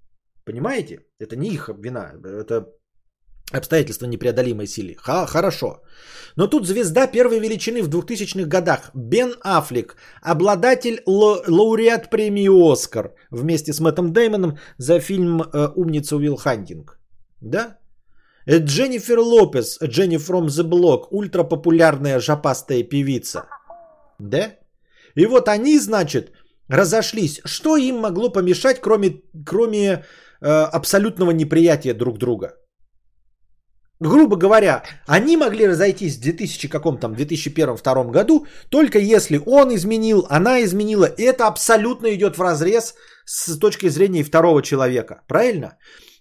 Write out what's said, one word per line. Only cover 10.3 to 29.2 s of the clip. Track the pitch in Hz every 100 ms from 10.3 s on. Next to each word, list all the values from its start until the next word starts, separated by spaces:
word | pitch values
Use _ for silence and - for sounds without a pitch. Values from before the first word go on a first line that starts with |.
| 156 202 196 247 254 240 226 -
ло-, | 196 214 202 190
лауреат | 170 220 220 226 226 -
премии | 214 214 202 196
"Оскар" | 185 165 127 - 113 - _ -
вместе | 120 151 156 151
с | 151
Мэттом | 160 156 175
Дэймоном | 202 226 208 175 147 - -
за | 131 175
фильм, | 175 196 175 165
э, | 156 147 147 185
"Умница | 165 151 147 147
Уилл | 147 135
Хантинг". | 143 113 90 80 73 - _ - - _
Да? | 113 185 233 - _ _ _ - _ _ -
Э, | 160
Дженнифер | 147 156 269 240 - 233
Лопес, | 233 233 185 127 113 -
Дженни | 151 123 190 160
from | 151 180 156
the | 143
Block, | 165 175 175 127 -
ультрапопулярная | 196 196 180 151 160 170 165 160 143 143 127
жопастая | 117 147 147 127 - 127
певица. | - 143 139 127 - - - - - - - _ _ -
Да? | 101 139 214 - _ _ _ _ _ 139
И | 214
вот | 254 214
они, | 208 277 302
значит, | 202 214 151 123 - _ _ _ -
разошлись. | 139 190 220 - 220 165 - -
Что | - 311 302
им | 262 240
могло | 214 180 240
помешать, | 196 180 175 262 254
кроме, | 202 214 190 -